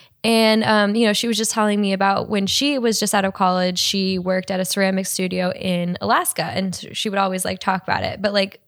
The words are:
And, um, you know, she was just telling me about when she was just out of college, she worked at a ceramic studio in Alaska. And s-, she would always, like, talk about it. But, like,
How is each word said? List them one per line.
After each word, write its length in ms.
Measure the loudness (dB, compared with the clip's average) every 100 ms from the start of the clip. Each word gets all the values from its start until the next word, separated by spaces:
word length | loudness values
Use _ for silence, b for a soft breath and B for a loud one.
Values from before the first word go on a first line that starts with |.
| B _
And, 400 | 2 4 4 4
um, 320 | 4 4 4 4
you 100 | 2
know, 80 |
she 140 | 2 0
was 100 | -2
just 140 | -2
telling 280 | 0 0 2
me 140 | 0
about 360 | 2 2 2 0
when 180 | -2 0
she 320 | 0 0 2
was 200 | 0 0
just 140 | 0
out 120 | 0 0
of 100 | 2
college, 420 | 2 2 0 0
she 400 | -2 0 0 -2
worked 320 | -2 -2 -2
at 100 | -4
a 60 | -2
ceramic 400 | 0 2 0 -2
studio 460 | -4 -2 0 -2
in 480 | -2 -2 -2 -2 -2
Alaska. 420 | 0 0 0 -4 -4
And 280 | -2 -4
s-, 240 | -6 -10 -6
she 120 | -4
would 100 | -2
always, 260 | -2 -2 -4
like, 140 | -4
talk 240 | -2 -4
about 200 | -2 -2
it. 200 | -2 -4
But, 100 | -2
like, 260 | 0 -2 -8